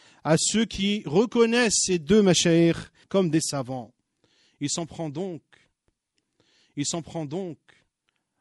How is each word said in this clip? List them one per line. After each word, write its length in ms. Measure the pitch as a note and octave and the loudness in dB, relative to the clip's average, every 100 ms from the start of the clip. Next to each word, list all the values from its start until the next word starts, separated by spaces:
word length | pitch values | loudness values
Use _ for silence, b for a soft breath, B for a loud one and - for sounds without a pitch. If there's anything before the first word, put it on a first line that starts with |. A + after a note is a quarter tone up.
| b b | b b
à 100 | D3 D#3+ | 0 0
ceux 280 | - G#3 | 2 0
qui 400 | A3+ - G3 G#3 D#3 | -2 -2 -2 -2 0
reconnaissent 760 | D#3 A#3 A#3+ A#3 A#3 A#3 - | 0 2 2 2 2 2 0
ces 160 | - F3+ | 0 -2
deux 220 | D3 G#3+ | 4 4
mashayikh 540 | G3 E3 F3 E3 E3+ D#3+ - b b | 6 4 4 4 4 2 -6 b b
comme 220 | F#3+ F3+ | -2 0
des 100 | D#3 | 0
savants. 540 | - C#3+ B2 C3 A2 _ _ _ _ _ _ - | -2 -6 -8 -10 -14 _ _ _ _ _ _ -10
Il 80 | D3 | -6
s'en 160 | - | -6
prend 260 | E3 - D#3+ | -8 -8 -10
donc, 320 | C#3 F#3+ E3 _ _ _ _ _ _ _ _ _ _ _ _ _ - | -8 -8 -10 _ _ _ _ _ _ _ _ _ _ _ _ _ -10
il 100 | C#3 | -8
s'en 160 | F3 | -8
prend 220 | D3+ E3+ | -10 -10
donc 340 | D3 D#3+ F#3 D3 _ _ _ _ _ _ _ _ | -10 -8 -10 -12 _ _ _ _ _ _ _ _